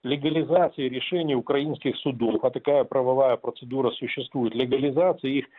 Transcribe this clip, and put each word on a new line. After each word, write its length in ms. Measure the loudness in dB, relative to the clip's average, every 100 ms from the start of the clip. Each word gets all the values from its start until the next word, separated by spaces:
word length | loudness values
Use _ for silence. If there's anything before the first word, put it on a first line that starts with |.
легализации 880 | -4 -2 0 0 2 2 2 0 -4
решений 480 | -4 -4 -2 0 -2
украинских 600 | 0 0 0 -4 -4 -4
судов, 460 | -4 -2 0 2
а 60 | 0
такая 320 | 0 2 2
правовая 540 | 2 0 2 4 4 2
процедура 560 | -4 -10 -6 0 0
существует, 600 | -2 -8 -8 -6 -2 -2
легализации 880 | 0 0 2 0 2 2 2 -2 -2
их 60 | -4